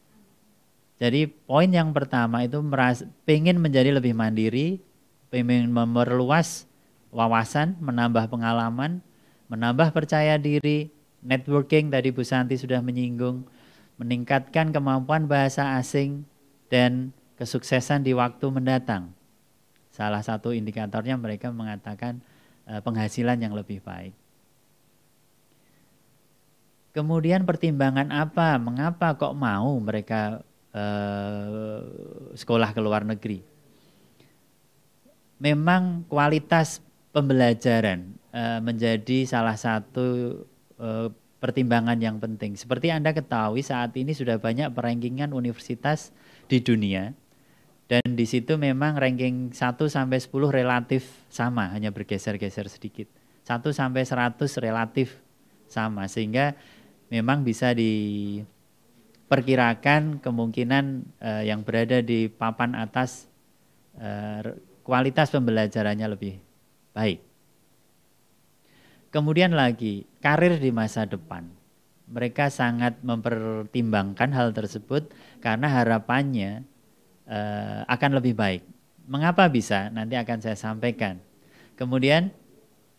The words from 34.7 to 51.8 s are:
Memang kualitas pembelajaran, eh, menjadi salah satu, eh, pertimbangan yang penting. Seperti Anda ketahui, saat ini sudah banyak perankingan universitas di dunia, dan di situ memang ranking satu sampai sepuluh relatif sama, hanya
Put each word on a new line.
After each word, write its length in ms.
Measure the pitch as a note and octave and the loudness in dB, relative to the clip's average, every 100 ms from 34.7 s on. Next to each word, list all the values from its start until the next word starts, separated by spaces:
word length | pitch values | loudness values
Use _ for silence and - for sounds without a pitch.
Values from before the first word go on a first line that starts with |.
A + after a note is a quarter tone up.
| _ _ _ _ _ _ _ | _ _ _ _ _ _ _
Memang 640 | C#3+ D3+ E3 F#3 F#3 E3+ | 0 2 4 4 2 -4
kualitas 800 | E3+ D3 D3 D#3 D3+ E3 D#3 - - _ _ D3+ | -2 2 4 2 2 2 2 -4 -18 _ _ 0
pembelajaran, 960 | C#3 C3 A#2+ A2+ B2+ A2+ G#2+ F2+ F2+ - _ | 4 6 6 4 2 2 2 -2 -8 -18 _
eh, 320 | A#2+ A#2 A2+ | -6 -4 -4
menjadi 640 | A2+ A2+ A2+ A2 G#2+ B2+ | -4 0 0 0 0 0
salah 320 | C3 B2 A2+ A2 | 0 0 0 0
satu, 800 | A#2+ A2 G#2 B2+ B2+ B2 A#2+ - - _ _ - | -2 -2 -4 -4 -2 -2 -4 -8 -14 _ _ -12
eh, 320 | A#2 A2 A2+ - _ _ | -8 -6 -6 -8 _ _
pertimbangan 560 | B2 C3 B2 A#2 A#2 A#2 | -4 0 2 2 2 0
yang 240 | A2+ A2 | 0 -4
penting. 400 | A2 G#2+ G#2+ G2+ | -8 -6 -8 -8
Seperti 320 | A#2+ B2 E3 | -6 -2 0
Anda 240 | D#3+ D3+ D#3 | 0 0 -2
ketahui, 480 | C#3 A#2+ G#2+ A#2 | -2 -2 0 -2
saat 320 | C3+ B2+ A#2+ C3 | -4 -4 -4 -4
ini 160 | C3+ | -4
sudah 240 | D3+ B2 A2 | -2 -2 0
banyak 320 | A#2 A#2 D3 A#2+ | 0 -2 -4 -4
perankingan 560 | A#2+ A#2+ A#2+ B2+ D3 | -2 -2 -4 -4 -4
universitas 800 | C3+ A#2+ A2+ - A#2 D3 D3+ - - - - | -2 -4 -6 -8 -4 0 -2 -4 -20 -20 -20
di 160 | - B2+ | 0 2
dunia, 560 | A#2+ A2+ G#2 F#2+ G2+ C#3+ _ _ _ _ _ _ _ | 4 2 2 0 -4 -10 _ _ _ _ _ _ _
dan 160 | A#2+ | 2
di 240 | A#2+ A#2+ A2+ | 2 0 0
situ 320 | B2+ B2 D#3+ | 0 0 0
memang 400 | C#3+ C3 D3 D3 | 2 2 0 2
ranking 560 | C3 B2+ B2+ B2+ B2 B2 | 0 2 -2 -2 -6 -2
satu 320 | B2+ A#2+ D#3 | -2 0 0
sampai 320 | D3 C3 C3 | 0 0 -2
sepuluh 320 | - C3+ C#3+ | -2 0 2
relatif 720 | C3+ B2 B2 A#2 C3 - - _ | 2 2 0 0 -2 -2 -20 _
sama, 400 | - A#2+ A#2+ F#2 | -4 -2 0 -4
hanya 160 | G#2 | -4